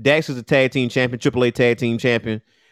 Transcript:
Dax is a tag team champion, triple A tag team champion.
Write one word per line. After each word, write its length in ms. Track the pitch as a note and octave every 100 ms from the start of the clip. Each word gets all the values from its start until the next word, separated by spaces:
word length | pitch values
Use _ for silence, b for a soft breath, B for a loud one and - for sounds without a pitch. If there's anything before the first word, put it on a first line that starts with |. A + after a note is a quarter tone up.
Dax 280 | B2+ D3+ D#3
is 80 | B2+
a 60 |
tag 280 | A2+ C#3+ C3
team 180 | C#3 B2
champion, 300 | C3+ B2+ A#2+
triple 240 | C#3+ B2
A 80 | B2
tag 260 | - A#2+ A#2
team 200 | A#2+ A#2
champion. 440 | B2+ A#2 A2+ G#2+ - _ _